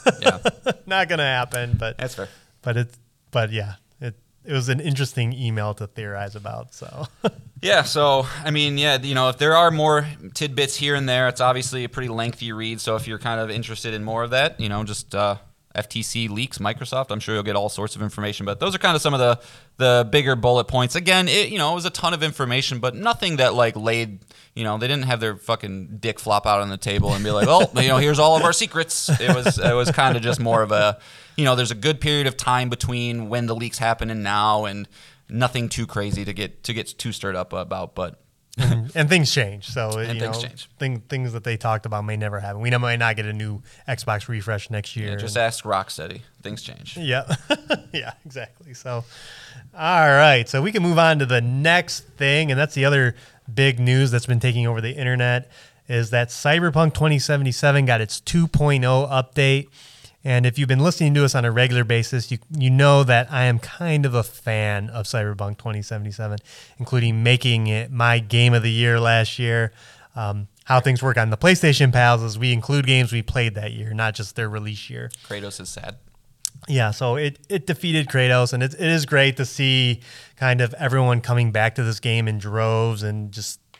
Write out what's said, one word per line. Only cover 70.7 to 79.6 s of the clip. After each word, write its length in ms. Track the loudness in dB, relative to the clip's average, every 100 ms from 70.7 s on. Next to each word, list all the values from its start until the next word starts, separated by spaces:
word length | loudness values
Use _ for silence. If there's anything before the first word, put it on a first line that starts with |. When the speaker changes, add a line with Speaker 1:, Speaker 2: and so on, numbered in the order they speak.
| 4
Speaker 2:
things 200 | 4 2
work 160 | 2 2
on 120 | 2
the 80 | 2
PlayStation 560 | 4 4 4 4 4
Pals 280 | 6 6 4
is 140 | 0 -4
we 140 | 0
include 340 | 0 0 0 2
games 280 | 2 2
we 80 | -2
played 340 | -2 -2 -2 -4
that 160 | -8
year, 220 | -8 -8
not 220 | -4 -4 -4
just 200 | -8 -6
their 140 | -6
release 400 | -6 -8 -10 -12
year. 220 | -12 -12 -14 -14
Speaker 1:
Kratos 320 | -12 -10 -12
is 80 | -14
sad. 260 | -14 -14 -16 -20 _ _ _ -14 -14 -4
Speaker 2:
Yeah, 240 | 0 0
so 240 | 0 -2 -2
it, 240 | -4 -6 _
it 180 | -6 -4
defeated 400 | -6 -2 -2 0
Kratos, 440 | 0 2 4 2
and 100 | 0
it, 120 | -4
it 80 | -2
is 240 | 0 0 2
great 320 | 2 2 2
to 80 | -6
see 560 | -2